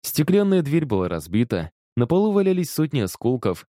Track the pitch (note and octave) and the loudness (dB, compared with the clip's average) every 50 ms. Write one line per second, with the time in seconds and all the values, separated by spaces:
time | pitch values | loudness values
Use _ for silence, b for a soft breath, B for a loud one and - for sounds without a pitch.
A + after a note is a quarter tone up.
0 | - - - - D3+ - F#3 G3+ G#3 G3 F#3+ F#3 D#3+ C#3 D3 E3 D#3 C3 G#2+ F#2+ | -10 -4 -2 -2 0 2 2 2 4 4 2 2 2 2 0 0 0 0 0 0
1 | F2+ F2 F2 D#2+ D#2 E2 F2 A2 A#2+ A#2 A2+ F2+ E2 E2+ _ _ _ _ _ - | 0 -2 -4 -6 -6 -2 0 0 0 0 0 -4 -4 -6 _ _ _ _ _ -2
2 | A#2+ A2+ E3 F#3 G#3 G#3+ G3+ G3+ G3 F#3+ F#3 F3+ F3 - - - D#3 D3+ D3+ C#3 | 0 2 2 2 2 2 2 2 2 2 2 0 -2 -4 -2 -2 -2 0 0 -2
3 | G#2 F2+ - - - A#2 C3 B2 - G2+ F2+ - - _ | -2 -2 -4 -4 -2 -2 -2 0 -2 -4 -4 -4 -10 _